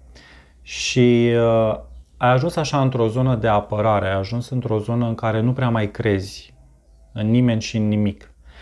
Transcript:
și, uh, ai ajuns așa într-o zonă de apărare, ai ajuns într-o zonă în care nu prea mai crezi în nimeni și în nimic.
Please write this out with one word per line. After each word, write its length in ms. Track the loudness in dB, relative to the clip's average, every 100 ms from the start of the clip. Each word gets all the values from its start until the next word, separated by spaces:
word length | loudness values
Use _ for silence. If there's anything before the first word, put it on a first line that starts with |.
| -20 -20 -20 -20 -20 -20
și, 680 | -14 -8 -2 2 4 4 4 2
uh, 420 | 2 2 2 -2 -8 -20 -18 -2
ai 160 | 2
ajuns 240 | 2 0 -2
așa 240 | -2 0
într-o 280 | 0 0 0
zonă 260 | 0 0
de 140 | 0 2
apărare, 580 | 0 0 -2 0 0 0
ai 120 | -2
ajuns 320 | -4 -6 -6
într-o 280 | -4 -2 -2
zonă 280 | -2 -2 -2
în 80 |
care 260 | -2 -2 0
nu 120 | 0
prea 180 | 0 0
mai 200 | 0 -2
crezi 640 | -2 0 0 -2 -14 -20 -20 -20 _ _ -20 -14
în 180 | -4 2
nimeni 300 | 2 2 0
și 160 | -2 -2
în 120 | 0
nimic. 440 | 0 -2 -4 -14 -20 -20 -20